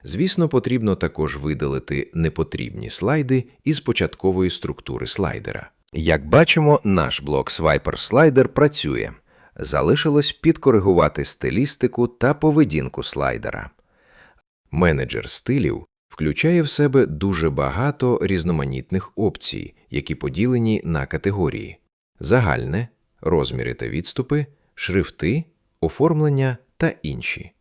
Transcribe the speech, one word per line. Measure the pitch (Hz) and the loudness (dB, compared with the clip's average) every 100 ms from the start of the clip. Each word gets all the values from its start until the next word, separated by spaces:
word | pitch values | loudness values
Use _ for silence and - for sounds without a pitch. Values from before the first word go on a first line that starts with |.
Звісно, | 65 87 180 - 160 | -8 -2 0 0 2
потрібно | 127 127 123 110 92 | 0 0 -2 0 0
також | 80 - 78 69 | -2 -2 -4 -4
видалити | 73 71 71 67 - 73 - | -4 -2 -2 -4 -4 -6 -4
непотрібні | 82 80 78 78 - - - 55 | -2 -2 -2 -6 -6 -10 -10 -10
слайди | - 101 151 131 131 123 _ | -4 -2 -2 2 0 -2 _
із | - 151 | -2 -2
початкової | - 113 82 - 95 92 92 | -2 -2 -2 0 0 2 0
структури | - - 73 - 64 - | -2 -8 -10 -10 -8 -6
слайдера. | - 87 55 52 - - _ _ | -4 -4 -4 -8 -10 -12 _ _
Як | - 82 78 73 | -4 2 2 4
бачимо, | 135 165 165 151 147 | 4 6 4 4 4
наш | 107 92 67 - | 4 2 0 -4
блок | 71 69 65 | -2 -2 -2
Swiper | - 80 71 - - - | 0 2 2 0 -6 0
Slider | 123 156 131 127 | 4 6 6 4
працює. | - 147 147 - 62 53 - _ _ _ - | 4 2 2 -4 -4 -6 -12 _ _ _ -12
Залишилось | 73 73 73 147 160 147 143 | -4 0 2 2 2 2 0
підкоригувати | - 160 160 139 113 95 87 76 - | 0 0 4 4 4 4 4 4 0
стилістику | 67 - 65 85 143 - 127 - 120 | -6 -4 -2 -2 -2 -2 -2 0 -2
та | _ 123 | _ 0
поведінку | 143 156 151 143 78 65 - | 2 2 4 2 0 -4 -8
слайдера. | - - 67 58 55 - - _ _ _ _ _ _ _ _ _ _ | -8 -2 -2 -2 -8 -10 -14 _ _ _ _ _ _ _ _ _ _
Менеджер | 73 90 71 64 55 - | 2 2 2 -2 -6 -8
стилів | - - 135 78 - - _ _ | -8 -2 0 0 -4 -10 _ _
включає | - 156 - 160 175 | -4 -4 0 2 2
в | 147 | 2
себе | - 147 135 113 | 2 4 4 2
дуже | 76 98 87 80 | 0 -2 0 0
багато | 69 67 80 139 143 127 120 | 0 -2 -2 -4 0 0 0
різноманітних | 92 92 82 80 69 65 - 95 - - | 0 0 0 -2 -2 -6 -4 -6 -4 -2
опцій, | 101 - - - - _ _ | -2 -2 -6 -6 -12 _ _
які | 71 - | -8 -4
поділені | - 71 67 120 123 113 107 | -6 -4 0 0 2 2 0
на | 85 80 67 | -2 -4 -4
категорії: | 78 98 101 78 53 - 90 _ _ _ _ | -2 -2 0 -2 -2 -10 -16 _ _ _ _
загальне, | - 120 107 62 60 90 120 _ _ _ | 2 2 4 0 -2 -4 -4 _ _ _
розміри | - 82 67 64 60 | 0 0 0 -4 -6
та | 60 58 | -6 -6
відступи, | 67 - - 127 147 143 _ _ | -6 -4 -6 -2 -2 -2 _ _
шрифти, | - - 92 - - 78 139 165 _ _ _ | -10 -2 -2 -2 -4 -2 -2 -4 _ _ _
оформлення | 82 - 160 156 151 139 135 120 _ _ | -4 2 2 2 2 2 0 -4 _ _
та | 165 - | -4 -2
інші. | - 62 - - - _ | -8 -6 -8 -8 -12 _